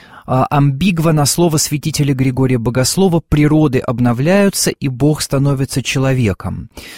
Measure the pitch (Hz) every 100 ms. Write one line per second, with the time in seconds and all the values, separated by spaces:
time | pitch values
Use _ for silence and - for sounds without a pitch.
0 | - - - 127 - 147 143 135 185 165
1 | 160 156 139 - 175 151 - 151 131 131
2 | 143 131 131 127 131 127 117 127 127 -
3 | 190 165 - 151 147 156 156 123 - 117
4 | 123 117 147 196 196 - - - 139 123
5 | 143 151 - 139 139 135 135 139 - 131
6 | 135 131 110 92 92 90 - - -